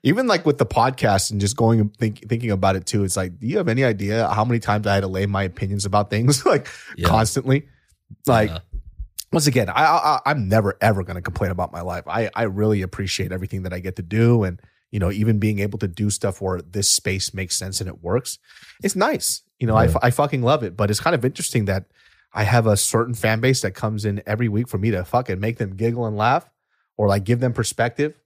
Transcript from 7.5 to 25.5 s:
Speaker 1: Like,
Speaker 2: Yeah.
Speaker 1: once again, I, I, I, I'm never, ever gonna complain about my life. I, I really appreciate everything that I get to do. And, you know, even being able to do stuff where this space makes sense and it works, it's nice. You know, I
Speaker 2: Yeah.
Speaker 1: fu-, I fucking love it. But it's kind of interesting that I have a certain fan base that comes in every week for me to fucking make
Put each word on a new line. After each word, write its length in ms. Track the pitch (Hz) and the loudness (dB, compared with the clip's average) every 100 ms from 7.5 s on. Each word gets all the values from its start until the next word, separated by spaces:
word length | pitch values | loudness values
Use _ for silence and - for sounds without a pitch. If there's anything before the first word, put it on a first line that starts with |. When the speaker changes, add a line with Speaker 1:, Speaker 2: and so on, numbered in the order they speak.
| 139 - _ _ _ _ - - | 0 0 _ _ _ _ -6 2
Speaker 1:
Like, 220 | 117 107 | 4 2
Speaker 2:
Yeah. 80 | 82 - - - - - - - | -2 -10 -12 -12 -14 -14 -12 -2
Speaker 1:
once 140 | 170 147 | 2 2
again, 220 | 127 101 | 2 0
I, 140 | 123 | 2
I, 120 | 156 165 | 4 4
I, 240 | 147 143 135 | 2 2 0
I'm 240 | 151 98 | -2 2
never, 280 | 110 101 - | 2 2 2
ever 220 | 110 98 | 0 0
gonna 180 | 92 92 | -4 -8
complain 300 | 87 87 101 | -8 -4 -4
about 200 | 90 90 | -2 -4
my 100 | 85 | -6
life. 220 | 87 87 - | -8 -8 -6
I, 240 | 101 107 - | -4 -2 -2
I 80 | |
really 380 | 113 95 107 104 | -4 0 2 2
appreciate 500 | 92 - 95 - - | -2 -6 -6 -4 -4
everything 320 | 92 98 98 | -6 -6 -6
that 80 | 92 | -6
I 60 | 92 | -8
get 160 | 92 - | -8 -10
to 60 | |
do. 420 | 85 110 117 120 | -4 2 4 4
And, 160 | 98 85 _ _ _ | 2 -6 _ _ _
you 80 | 107 | -2
know, 100 | 95 | -2
even 300 | 101 107 107 | 0 2 2
being 200 | 107 104 | 2 0
able 200 | 98 101 | -4 -4
to 80 | 101 | -6
do 220 | 85 104 | -2 -2
stuff 320 | 101 101 95 | -2 -4 -4
where 180 | 95 92 | -4 -6
this 320 | 87 98 98 | -6 -2 0
space 400 | - - 95 - | 0 -2 -4 -4
makes 220 | - 92 - | -8 -6 -6
sense 220 | 90 92 | -6 -6
and 80 | 92 | -8
it 160 | - | -8
works, 360 | 85 113 - - _ - - - | -2 -2 -2 -14 _ -20 -20 -6
it's 120 | 208 185 | -4 0
nice. 460 | 233 311 - - _ _ | 0 0 -4 -6 _ _
You 100 | 120 | 2
know, 80 | 110 | 4
I 100 | 90 | 4
Speaker 2:
Yeah. 60 | |
Speaker 1:
fu-, 80 | 82 | 4
I 80 | 120 | 2
fucking 300 | 123 147 135 | 2 0 2
love 220 | 120 147 | 2 2
it. 120 | 107 92 | 0 -2
But 160 | 101 | 0
it's 80 | 107 | 0
kind 160 | 160 165 | 0 2
of 80 | |
interesting 400 | 127 - - 123 101 | 0 -2 -2 -2 0
that 200 | 95 - _ _ _ _ | -2 -4 _ _ _ _
I 100 | - | -2
have 220 | 104 120 110 | 2 4 4
a 100 | 101 | 2
certain 360 | - 113 117 | 2 0 0
fan 280 | 117 113 110 | 0 0 2
base 200 | 127 131 | 2 2
that 100 | 101 | -2
comes 340 | 92 110 107 107 | -4 -4 -2 -4
in 160 | 101 - | -4 -4
every 220 | 107 120 | -2 0
week 180 | 104 120 | 0 -2
for 80 | 101 | -2
me 140 | 107 | 0
to 120 | 95 | -2
fucking 360 | 92 123 127 92 | 0 -2 -2 -4
make 180 | 107 | -4